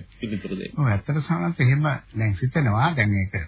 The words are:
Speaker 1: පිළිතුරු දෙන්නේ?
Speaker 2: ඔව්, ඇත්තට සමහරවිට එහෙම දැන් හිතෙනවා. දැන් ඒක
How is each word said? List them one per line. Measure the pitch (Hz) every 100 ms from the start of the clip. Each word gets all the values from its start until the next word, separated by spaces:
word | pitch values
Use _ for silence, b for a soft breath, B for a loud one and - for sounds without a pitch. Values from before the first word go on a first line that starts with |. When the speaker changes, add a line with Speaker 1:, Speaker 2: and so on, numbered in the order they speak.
| 92
Speaker 1:
පිළිතුරු | - 117 104 98 95
දෙන්නේ? | - -
Speaker 2:
ඔව්, | 139
ඇත්තට | 101 - 147
සමහරවිට | 143 170 175 170
එහෙම | 123 139 151 131 -
දැන් | 110 110 98
හිතෙනවා. | 131 170 135 107 151
දැන් | 156 104
ඒක | 101 95 101